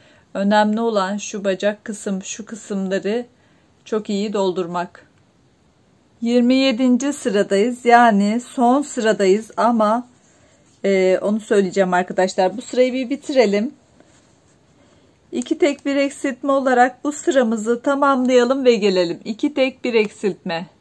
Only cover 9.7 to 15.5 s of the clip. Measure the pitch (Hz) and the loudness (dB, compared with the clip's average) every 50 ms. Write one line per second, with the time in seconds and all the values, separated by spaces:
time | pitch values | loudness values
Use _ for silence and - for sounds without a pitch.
9.7 | 240 220 214 208 226 247 - - _ _ _ _ _ _ _ _ _ _ _ _ | 2 2 2 2 0 -2 -4 -10 _ _ _ _ _ _ _ _ _ _ _ _
10.7 | _ _ - 196 196 190 185 185 185 - - 202 214 220 208 - 226 202 196 180 | _ _ -2 0 2 2 4 2 2 0 0 -2 -4 -4 -2 0 2 2 2 2
11.7 | - 196 185 185 180 180 180 - 180 185 185 190 - 202 185 185 196 247 - - | 0 0 0 2 0 0 -2 -2 0 0 -2 0 0 0 0 0 -2 -6 -10 -4
12.7 | 254 247 254 254 247 262 254 240 277 285 - - 277 247 226 202 196 208 226 302 | 0 2 2 2 0 -4 -4 -6 -6 -8 -6 0 2 2 2 4 2 0 -2 -4
13.7 | - _ _ _ _ _ _ _ _ _ _ _ _ _ _ _ _ _ _ _ | -6 _ _ _ _ _ _ _ _ _ _ _ _ _ _ _ _ _ _ _
14.7 | _ _ _ _ _ _ _ _ _ _ _ _ - 247 240 - | _ _ _ _ _ _ _ _ _ _ _ _ -8 -8 -6 -6